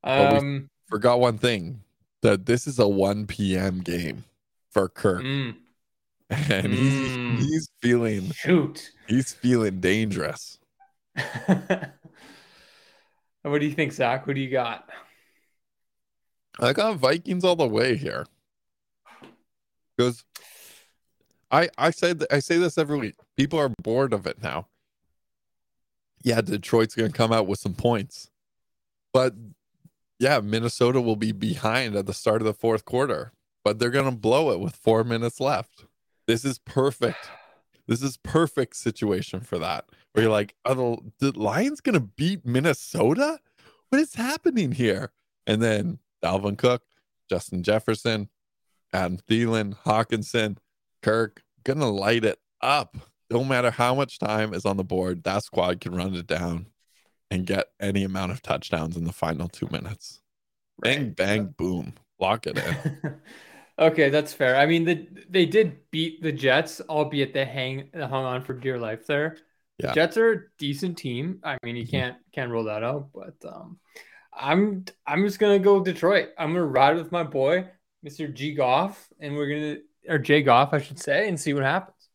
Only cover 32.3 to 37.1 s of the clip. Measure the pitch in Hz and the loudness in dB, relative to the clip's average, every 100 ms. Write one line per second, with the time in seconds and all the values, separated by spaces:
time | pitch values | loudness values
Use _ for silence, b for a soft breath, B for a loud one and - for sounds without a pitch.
32.3 | 110 110 104 113 110 - 123 135 82 - | 2 0 0 0 0 0 -2 0 -2 -6
33.3 | _ _ _ 104 107 120 135 139 120 110 | _ _ _ -2 2 2 2 0 0 2
34.3 | 127 160 90 156 - - 110 117 117 117 | 4 4 0 -4 -2 2 2 2 -2 -4
35.3 | - 135 139 - _ - _ _ _ - | -2 -2 -2 -6 _ -20 _ _ _ -2
36.3 | 117 135 127 - - 139 135 - | 0 0 -6 -4 0 0 0 -2